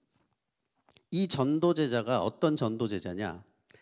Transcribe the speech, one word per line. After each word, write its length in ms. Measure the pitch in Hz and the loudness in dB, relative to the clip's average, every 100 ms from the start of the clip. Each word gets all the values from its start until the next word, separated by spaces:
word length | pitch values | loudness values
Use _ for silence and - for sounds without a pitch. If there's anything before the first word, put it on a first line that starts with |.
| _ _ _ _ _ _ _ _ _ - _ | _ _ _ _ _ _ _ _ _ -20 _
이 180 | 170 190 | -2 0
전도 460 | 143 131 156 175 | 2 2 2 2
제자가 480 | 156 147 120 110 123 | 2 2 0 0 0
어떤 340 | 92 - 165 151 | 0 0 0 0
전도 320 | 117 113 117 | -2 -2 -2
제자냐? 560 | 101 95 90 101 82 101 _ _ - | -4 -6 -6 -6 -8 -14 _ _ -20